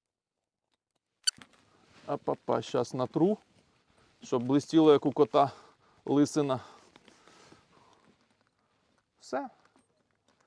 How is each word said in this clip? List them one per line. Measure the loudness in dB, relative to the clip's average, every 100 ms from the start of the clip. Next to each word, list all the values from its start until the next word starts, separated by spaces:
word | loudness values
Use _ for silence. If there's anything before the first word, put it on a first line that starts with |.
| _ _ _ _ _ _ _ _ _ _ _ _ -14 -14 -16 _ _ _ _ -18 -10
Апа-па, | -8 -6 -6 -4 -4
щас | -2 -4 -4
натру, | -6 -4 0 0 0 _ _ _ _ _ _ _ _
щоб | -6 -4
блистіло, | 0 -2 2 4 6
як | 6 2
у |
кота | 0 2 2 0 -4 -20 _ _ _
лисина. | -2 0 0 0 -2 -4 -8 -20 _ -20 _ -20 -20 -20 -20 -20 _ _ _ _ _ _ _ _ _ _ _ _ _ _ _ _
Все. | -12 -10 -10 _ _ _ _ _ _ _ _ _